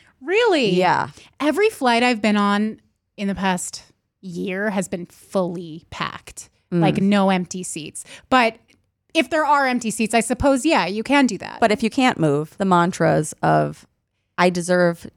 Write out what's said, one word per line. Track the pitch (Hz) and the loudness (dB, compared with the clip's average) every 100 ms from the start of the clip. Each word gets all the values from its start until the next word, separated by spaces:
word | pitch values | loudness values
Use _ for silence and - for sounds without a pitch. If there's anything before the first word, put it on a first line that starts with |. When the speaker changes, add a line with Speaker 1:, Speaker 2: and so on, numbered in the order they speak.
| _ _ | _ _
Speaker 1:
Really? | 269 403 480 330 220 180 | -2 0 2 2 2 2
Speaker 2:
Yeah. | 180 139 - - - _ | 2 0 -2 -10 -20 _
Speaker 1:
Every | 285 294 427 | -2 2 0
flight | - 254 233 | 0 0 2
I've | 247 233 | 0 0
been | 214 208 | 0 2
on | 202 202 214 - _ _ _ - | 2 0 -2 -6 _ _ _ -8
in | 202 | -6
the | 180 | -2
past | 190 180 - - - _ _ _ | -2 -2 -6 -14 -20 _ _ _
year | 190 175 180 185 214 | -14 -10 -6 -4 -4
has | 202 180 | -4 -4
been | 185 175 | -8 -10
fully | - - 196 180 175 165 160 - | -18 -6 -4 -4 -6 -12 -16 -16
packed. | - 156 - - - - _ _ | -10 -8 -10 -18 -20 -20 _ _
Speaker 2:
Mm. | 175 | 2
Speaker 1:
Like, | 160 147 | 2 2
no | 196 202 190 | 2 2 2
empty | 185 175 185 | 0 -2 -8
seats. | 175 165 151 - - - _ | -10 -10 -12 -16 -18 -20 _
But | 254 226 220 _ _ _ _ _ | 2 2 -2 _ _ _ _ _
if | 320 285 | -2 0
there | 311 302 | 0 2
are | 285 262 | 2 2
empty | 247 220 | -2 -4
seats, | - 220 | -4 0
I | 233 | 0
suppose, | 208 254 277 269 302 | 0 0 2 2 2
yeah, | 285 175 | 2 0
you | 208 | -4
can | 226 285 262 | 0 2 2
do | 190 | 0
that. | - - | -10 0
Speaker 2:
But | 226 | 2
if | 208 | 2
you | 220 | 0
can't | - 254 - | 2 0 2
move, | 156 143 151 - | 0 0 -4 -4
the | 190 | 2
mantras | 175 175 - 160 156 156 - | 2 2 0 0 2 -2 -2
of, | 165 156 147 156 - _ _ _ _ - | 0 2 0 -6 -18 _ _ _ _ 0
"I | 180 | 2
deserve | 180 170 180 175 170 - | 2 0 2 2 0 -12